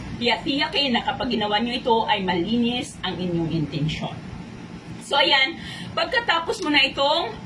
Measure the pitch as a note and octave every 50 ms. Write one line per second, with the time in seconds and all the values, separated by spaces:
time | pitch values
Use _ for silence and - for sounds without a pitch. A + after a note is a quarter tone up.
0 | - - - - A#3+ A#3+ A3+ A3 - C#4 C4+ C#4+ D#4 D#4+ - C4+ C#4+ C4 A#3 G#3+
1 | - G#3 - - - B3+ G#3+ G#3+ G#3 G#3 G#3 G#3 A#3+ A#3+ B3 B3+ - B3 A3+ A3+
2 | - - G#3+ G3+ F#3 F3+ F3+ E3+ E3+ G#3 A#3 A#3+ A#3 A#3 B3 B3+ - - - -
3 | - F#3 F3 F3 F3+ F3+ E3+ E3+ E3 D#3 D#3+ E3 D3 - D#3+ C#3 D3 D#3+ - -
4 | - - - - - - - - - - - - - - - - - - - -
5 | - - C#4 C#4+ - D#4+ D4 C4+ C4+ E4 E4 - - - - - - - - E4
6 | E4+ E4 - A#4 - - E4 E4 E4 - - - E4+ D4+ D4 C#4 C4+ C4 - C#4
7 | C#4 C#4+ D#4 E4+ F4 G#4+ - - -